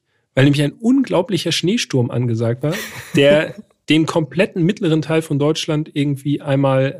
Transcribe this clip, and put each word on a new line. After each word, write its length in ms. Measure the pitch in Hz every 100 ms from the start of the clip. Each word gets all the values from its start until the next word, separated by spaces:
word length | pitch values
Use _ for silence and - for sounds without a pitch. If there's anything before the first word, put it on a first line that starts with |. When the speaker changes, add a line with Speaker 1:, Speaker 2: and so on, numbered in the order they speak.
| _ _ _ -
Speaker 1:
weil 80 |
nämlich 180 | 139 143
ein 120 | 143
unglaublicher 800 | - 226 269 254 170 - 175 170
Schneesturm 580 | 160 165 240 - 135 120
angesagt 520 | 120 123 113 117 120
war, 100 | 151 196 - - - -
der 400 | 139 294 - - -
Speaker 2:
<laughs> 200 | _ -
Speaker 1:
den 160 | 151 160
kompletten 580 | 175 147 165 220 190
mittleren 380 | 170 202 180 160
Teil 200 | 151 160
von 180 | 160 139
Deutschland 500 | 143 160 - 151 156
irgendwie 480 | 151 143 135 147 143
einmal 560 | 147 139 135 131 135 -